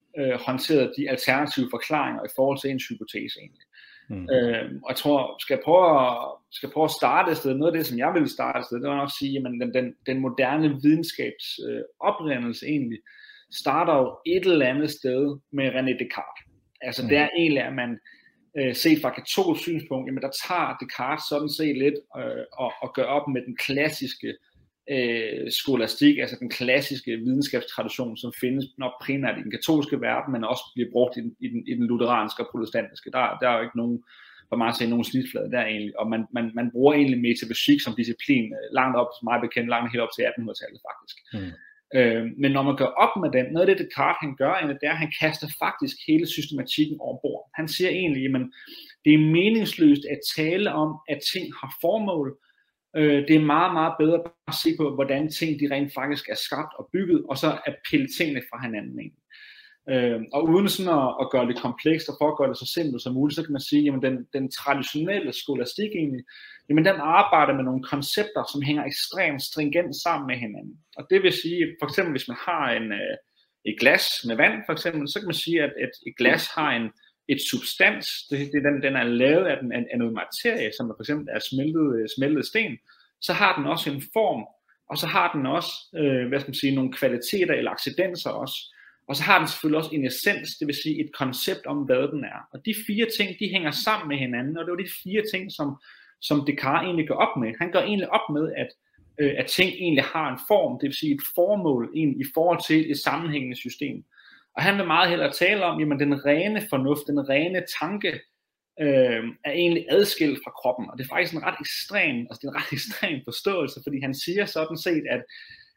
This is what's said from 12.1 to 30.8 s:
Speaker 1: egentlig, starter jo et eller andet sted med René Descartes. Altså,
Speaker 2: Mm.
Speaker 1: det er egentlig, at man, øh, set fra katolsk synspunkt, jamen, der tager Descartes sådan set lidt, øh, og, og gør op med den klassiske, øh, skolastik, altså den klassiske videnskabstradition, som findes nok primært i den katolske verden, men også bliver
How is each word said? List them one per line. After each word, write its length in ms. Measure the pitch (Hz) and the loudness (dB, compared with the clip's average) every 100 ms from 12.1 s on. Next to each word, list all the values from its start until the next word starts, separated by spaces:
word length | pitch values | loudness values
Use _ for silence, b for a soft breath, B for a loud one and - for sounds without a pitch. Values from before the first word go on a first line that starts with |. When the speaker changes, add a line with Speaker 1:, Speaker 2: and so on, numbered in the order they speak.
| 202 156 127 120 113 - | -2 -2 -4 -4 -6 -4
Speaker 1:
egentlig, 340 | 151 123 110 B B B B B | -2 -2 -6 B B B B B
starter 420 | - 147 143 175 147 | -6 0 2 4 4
jo 200 | 123 - - | 2 0 -2
et 200 | 185 185 | 2 4
eller 200 | 165 127 | 4 4
andet 240 | 135 151 | 2 0
sted 480 | - 131 127 143 139 - | -2 -2 0 0 -2 -8
med 180 | 139 135 | -2 0
René 240 | 127 131 123 | 0 0 -2
Descartes. 420 | 120 - - - - _ _ _ | -4 -6 -10 -14 -20 _ _ _
Altså, 220 | 127 120 | -8 -6
Speaker 2:
Mm. 60 | 127 | 2
Speaker 1:
det 80 | 147 | 4
er 120 | 147 170 | 4 2
egentlig, 260 | 165 139 | 2 2
at 100 | 120 | 0
man, 260 | 135 120 117 b b b b _ 147 | -4 -4 -6 b b b b _ -4
øh, 180 | 131 123 | -2 2
set 260 | 165 151 | 4 4
fra 120 | 131 | 2
katolsk 480 | - - - 185 156 | -4 -4 0 2 0
synspunkt, 460 | - 160 143 131 131 | -2 -4 -4 -6 -4
jamen, 160 | 135 | -6
der 80 | 139 - - | -6 -6 -4
tager 300 | 180 143 135 | -2 -2 -4
Descartes 420 | 135 - 127 151 - | -10 -6 -4 -4 -2
sådan 200 | 147 151 | -2 -2
set 280 | 143 156 131 | -2 0 2
lidt, 180 | 139 143 - 135 | 2 2 -6 -10
øh, 240 | 123 120 120 | -8 -8 -10
og, 180 | - 123 - | -6 -6 -6
og 120 | 131 - | -8 -2
gør 80 | |
op 240 | 131 143 143 | 0 0 0
med 140 | 127 123 | -4 -4
den 80 | 123 | -6
klassiske, 760 | - 135 151 151 180 - 113 - _ _ _ _ - | -4 0 0 -2 -8 -8 -10 -10 _ _ _ _ -6
øh, 640 | 135 120 117 110 139 139 | -2 0 -2 -4 -6 -4
skolastik, 640 | - - 127 110 - 147 143 | -4 0 2 0 6 6 6
altså 180 | 123 120 | 2 -6
den 100 | 120 | -8
klassiske 640 | - 123 135 139 135 - 113 | -4 2 2 2 -6 -6 -4
videnskabstradition, 1000 | 120 131 143 123 - - 110 - 120 110 | 0 0 0 -2 -4 -6 -6 -4 -6 -8
som 160 | 120 - | -10 -4
findes 240 | 127 135 135 - | -2 -2 -4 -6
nok 160 | 127 - | -8 -6
primært 380 | - 139 127 104 | -4 -2 -2 -4
i 40 | |
den 80 | 107 | -6
katolske 500 | 107 - 156 147 135 | -4 2 2 2 -2
verden, 320 | 120 123 135 | 0 -2 -2
men 100 | 123 | -4
også 200 | 113 127 - | -2 -4 -4
bliver 140 | 127 | -6